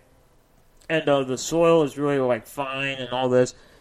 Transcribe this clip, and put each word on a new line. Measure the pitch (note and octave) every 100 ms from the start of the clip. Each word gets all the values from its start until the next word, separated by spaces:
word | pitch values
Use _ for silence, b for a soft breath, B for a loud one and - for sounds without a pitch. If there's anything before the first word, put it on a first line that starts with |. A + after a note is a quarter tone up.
| _ _ _ _ _ _ _ _ -
And, | D#3+ D3+
uh, | C#3
the | B2+ B2
soil | - D#3+ E3+ E3
is | D3 C3
really, | C#3+ C#3
like, | B2+ A#2 -
fine | - C3+ C3+ C#3 C3+
and | B2
all | B2 B2+
this. | B2 B2+ - b b